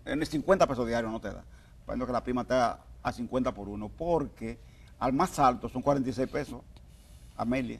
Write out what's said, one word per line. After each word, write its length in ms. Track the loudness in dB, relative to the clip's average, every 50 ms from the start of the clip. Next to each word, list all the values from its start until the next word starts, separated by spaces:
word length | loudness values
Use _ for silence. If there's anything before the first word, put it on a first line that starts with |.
| -8
En 140 | -4 -2 -2
el 60 | -2
cincuenta 400 | -2 -2 0 2 4 4 6 4
pesos 180 | 4 2 0 -2
diarios 240 | 0 0 0 -2 -2
no 80 | -4 -6
te 80 | -6 -8
da. 140 | -10 -10 -12 -16 -20 -20 -20 -20 -20 -14 -10
Cuando 200 | -6 -4 -4 -2
que 60 | -2
la 120 | -2 -2 -2
prima 180 | -2 -2 -2
está 380 | 0 2 2 4 4 2 0 -2 -10 -20 -14 -8
a 100 | -6 -6 -4
cincuenta 400 | -4 -4 -2 -2 0 0 0 -2
por 140 | -4 -6 -8
uno, 200 | -8 -8 -8 -8
porque 680 | -8 -6 -2 0 2 2 0 -2 -8 -8 -8 -8 -8 -10 -14 -20 -20 -20 -20 -16 -6 -2
al 140 | 0 2 4
más 260 | 4 2 2 4 6
alto 300 | 6 6 6 4 0 -6
son 120 | -4 0
cuarenta 280 | 2 2 4 4 2 0
y 40 | 0
seis 160 | -2 -2 -2
pesos, 320 | -2 -4 -4 -4 -8 -12 -12 -16 -20 -20 -20 -20 -20 -20 -20 -20 -20 -20 -20 -12 -8
Amelia. 420 | -4 -2 0 0 0 0 -2 -6